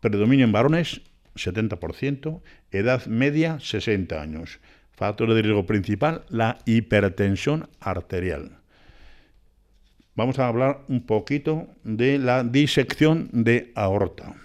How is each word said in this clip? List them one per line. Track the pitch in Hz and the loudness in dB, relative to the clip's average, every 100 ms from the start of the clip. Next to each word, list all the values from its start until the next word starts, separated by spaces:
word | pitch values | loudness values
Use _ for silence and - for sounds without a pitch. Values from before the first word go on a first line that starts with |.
predominio | 117 101 107 139 | 0 2 4 6
en | 123 | 6
varones, | 104 131 160 165 - - _ _ | 4 4 2 -2 -8 -16 _ _
setenta | - - 95 110 101 | -10 -6 -4 -4 -4
por | 82 | -8
ciento, | - 135 139 156 165 - - _ | -6 -6 -4 -8 -10 -16 -20 _
edad | 98 110 127 104 | -2 0 0 -2
media, | 113 135 147 165 156 | 0 0 0 -2 -4
sesenta | - 107 92 104 87 80 | -6 -6 -2 -2 -2 -8
años. | 76 78 82 - _ _ _ | -8 -10 -12 -18 _ _ _
Factor | _ 101 104 113 | _ -6 -2 2
de | 113 | 4
riesgo | 107 104 92 | 4 2 2
principal, | 107 92 104 147 165 - | 0 0 0 0 -2 -6
la | 113 113 120 | -2 -2 -2
hipertensión | - 113 107 107 98 92 101 98 - 156 - _ | 0 0 4 2 2 2 0 0 -2 -2 -6 _
arterial. | - 92 - 90 90 73 - - _ _ _ - - - _ _ _ _ _ _ _ _ _ | -6 -6 -6 -6 -4 -6 -8 -18 _ _ _ -20 -20 -20 _ _ _ _ _ _ _ _ _
Vamos | - 117 135 | -4 -2 0
a | 123 | 0
hablar | 117 131 - - | 2 0 -2 -4
un | 127 | -4
poquito | - 107 107 143 147 156 170 - | 0 -2 0 -4 -2 -4 -6 -16
de | - 110 127 139 | -8 0 2 2
la | 127 127 | 2 0
disección | 120 127 147 - 127 - 151 160 - | 2 2 2 2 0 2 2 2 0
de | 123 113 120 - | 0 2 2 0
aorta. | - 101 98 98 - - - | -2 0 2 0 -4 -18 -20